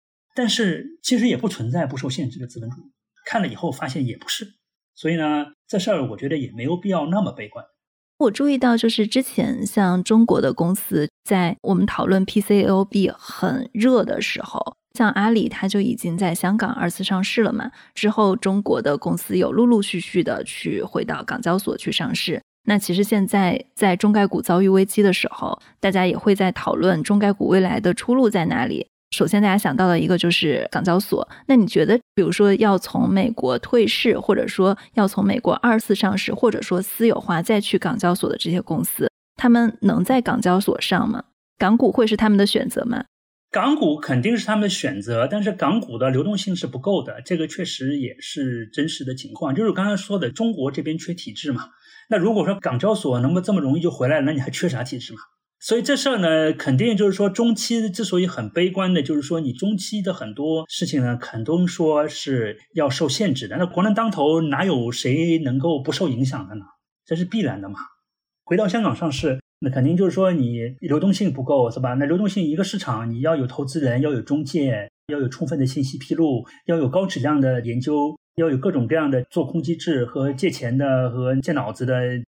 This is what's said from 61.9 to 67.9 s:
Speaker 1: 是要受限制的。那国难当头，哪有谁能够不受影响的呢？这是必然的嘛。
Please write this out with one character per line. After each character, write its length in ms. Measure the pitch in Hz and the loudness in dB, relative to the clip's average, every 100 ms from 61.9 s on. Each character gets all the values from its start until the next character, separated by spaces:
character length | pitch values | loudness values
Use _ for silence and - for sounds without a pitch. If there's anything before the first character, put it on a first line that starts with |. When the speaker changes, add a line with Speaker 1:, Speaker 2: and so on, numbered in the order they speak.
| 151 151 | 2 0
Speaker 1:
是 520 | - 147 127 110 - _ - | -4 -4 -2 -2 -6 _ -2
要 140 | 143 | -2
受 200 | 135 156 | 0 -2
限 240 | - 208 | 0 -2
制 140 | 127 104 | -2 -4
的。 100 | 127 | -4
那 80 | 180 | -2
国 160 | - | 0
难 120 | 208 | 2
当 180 | 208 226 | 2 0
头， 300 | 180 147 160 | 0 2 2
哪 240 | 160 139 190 | 0 0 0
有 260 | 135 117 | 0 -2
谁 480 | 120 127 143 170 165 | -2 -2 0 2 0
能 180 | 139 135 | 0 0
够 240 | 165 147 | 0 -2
不 100 | 131 | -2
受 160 | - 175 | -2 -2
影 140 | 117 | 0
响 240 | 135 - 95 | -2 -4 -8
的 80 | 107 | -14
呢？ 100 | - _ _ _ - | -16 _ _ _ -6
这 100 | 165 | -4
是 100 | 180 | -2
必 140 | 226 | -2
然 220 | 147 98 | -2 -4
的 80 | 98 | -10
嘛。 100 | 98 - | -14 -16